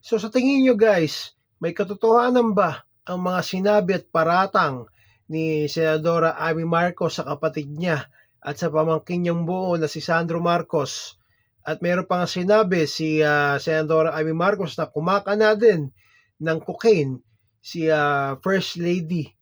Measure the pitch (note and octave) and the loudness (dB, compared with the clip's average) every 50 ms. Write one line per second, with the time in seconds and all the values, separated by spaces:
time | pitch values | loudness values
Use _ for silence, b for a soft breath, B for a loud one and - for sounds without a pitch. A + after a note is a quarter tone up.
0 | _ - A#3 G#3 G#3+ A3 - B3+ B3 C4+ C#4 C4+ C4 C4 A#3+ G3+ A3+ A3 G3+ F3 | _ -2 -2 -2 -2 -2 -2 0 2 2 2 4 4 4 4 4 4 4 4 2
1 | D#3+ C#3+ - - - - _ _ _ _ _ _ E3+ E3+ E3+ - G3+ F3+ G3+ G3 | 2 -2 -4 -10 -12 -14 _ _ _ _ _ _ -8 -6 -4 -4 -6 -6 -4 -2
2 | - A3+ A3+ A#3+ A#3+ B3+ B3 B3 A#3 A3+ G3+ G3+ F#3+ E3 C3+ - _ _ _ _ | 2 4 4 4 4 4 2 2 2 2 2 2 0 0 -2 -8 _ _ _ _
3 | _ - F3+ F3+ F3+ F3+ F3+ F#3 - - - F#3 F#3+ G#3 G#3 G#3 F#3+ F3 F#3+ E3+ | _ -8 -6 -4 -2 -2 -2 -2 -4 -4 -6 -2 0 2 2 2 2 2 -2 -4
4 | - _ - E3 D#3+ E3 E3+ F3+ F#3+ F#3+ - G3 F3 D3 C3 B2 A2+ b b b | -4 _ -2 0 2 2 2 2 0 2 2 0 0 2 -2 -6 -10 b b b
5 | b b b b b - D#3 D#3+ D#3+ D#3+ D#3 D3+ D3+ C#3+ - E3 D#3+ D#3+ D#3 D#3 | b b b b b -8 -6 -4 -2 -2 0 -2 -2 -2 -2 -2 0 0 0 0
6 | D#3 E3+ E3+ E3+ E3 E3 - - D#3+ E3 D#3+ D#3+ E3 E3+ E3+ E3 F3 F3+ E3+ - | 0 0 2 2 2 0 0 -2 -4 -2 -2 -2 -2 0 0 0 0 0 -2 -2
7 | F3+ D#3+ - - C#3 C3+ D3 C#3 D#3+ D#3+ D3+ D#3 C#3+ C#3 D3 D3+ F3 F3+ D#3+ C#3 | -4 -4 -4 -6 -6 -6 -6 -4 -4 -4 -4 -4 -8 -8 -8 -6 -2 -2 -2 -2
8 | - b b b b b b _ - C#3 D3 - F3 E3 D3 D#3 D#3 E3 D#3+ D#3 | -4 b b b b b b _ -10 -10 -8 -4 -6 -2 0 0 2 2 0 -2
9 | D#3+ - F3+ F3 F3 E3+ E3+ E3+ E3+ D#3+ F#3 F#3 F#3 F#3 F3 E3+ D#3+ D3 - D#3 | -2 -6 -4 -2 -2 -2 -2 -2 -2 -4 -4 -4 -2 -2 -2 -2 -2 -4 -4 -8
10 | - - E3 E3 E3+ E3 E3 E3 E3+ E3+ E3+ F3 E3 _ - D3+ C#3 C3+ - - | -4 -2 0 0 0 -2 -4 -2 0 0 0 0 -2 _ -2 -2 -2 -2 -8 -12
11 | - - - _ _ _ _ _ _ _ _ _ _ D3+ D#3+ - F3 F3 F3+ F#3 | -14 -16 -18 _ _ _ _ _ _ _ _ _ _ -8 -8 -4 -2 -2 0 -2
12 | F#3 - F#3 F3+ F3 E3+ - F#3 F3+ F#3+ G#3 G#3+ A3 F#3 F#3+ F3 D#3 C#3+ - - | -2 -2 -2 -2 -2 -2 -4 -4 2 4 4 4 4 4 2 0 0 0 -2 -4
13 | D#3+ D#3 D#3 D3+ D3+ D3 D3 D3 C#3+ C#3+ C#3+ C3+ - E3 D#3+ D#3 D#3 D3+ D#3+ D#3+ | -2 0 2 2 2 4 4 2 2 2 0 -2 -2 -2 0 0 0 2 2 2
14 | D#3+ E3 D3+ D#3+ D#3 D#3+ D#3+ E3 F3 G3 G#3 F#3+ F#3+ D3+ - - D#3 - _ D3 | 2 2 0 -2 -2 -2 0 0 2 0 0 0 -4 -8 -4 -6 -8 -6 _ -4
15 | D#3+ F3+ G3 G3+ G3+ F#3+ G3+ G#3 G#3+ G#3+ G#3+ G3+ A#3 A3+ F#3+ E3 C#3+ C3+ _ b | 0 0 0 0 0 -2 0 2 4 2 4 6 6 4 4 4 -2 -6 _ b
16 | b b b b b b b _ D3+ D#3+ D#3+ D#3+ - - E3 - - A#3 G#3+ E3+ | b b b b b b b _ -4 -2 -2 -2 -4 -10 -10 0 4 4 4 4
17 | C#3+ C3+ C3 - _ _ _ _ _ _ _ _ _ - - E3+ D#3+ D#3+ D#3 D3+ | 2 -2 -4 -8 _ _ _ _ _ _ _ _ _ -12 -6 -2 0 2 2 2
18 | D3 C#3+ C#3+ C#3 C#3 C#3 C3+ C3 - F#3 G3 F#3+ F3 - - E3+ E3+ F3 F3 F#3 | 2 2 0 0 -2 -4 -6 -4 -2 -2 0 0 -2 -4 -8 -4 -2 -2 -2 -2
19 | E3 D#3 F3+ E3+ C#3+ - _ _ | -2 -4 -6 -6 -6 -8 _ _